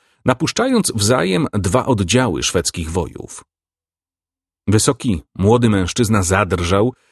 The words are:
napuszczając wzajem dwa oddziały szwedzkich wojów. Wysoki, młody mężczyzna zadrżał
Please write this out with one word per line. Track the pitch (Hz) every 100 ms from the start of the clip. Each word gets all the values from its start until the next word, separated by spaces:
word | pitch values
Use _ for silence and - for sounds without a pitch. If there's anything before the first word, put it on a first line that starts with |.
| _ _
napuszczając | 123 127 156 - 254 240 -
wzajem | 110 101 127 175 180 147
dwa | 104 92 123 -
oddziały | 113 90 120 127 69
szwedzkich | - 90 - - 78
wojów. | 90 73 - - - - _ _ _ _ _ _ _ _ _ _ _ -
Wysoki, | 107 - 131 127 87 - -
młody | 98 120 117
mężczyzna | 101 87 - 107 110
zadrżał | 87 95 95 90 87 98 120 - _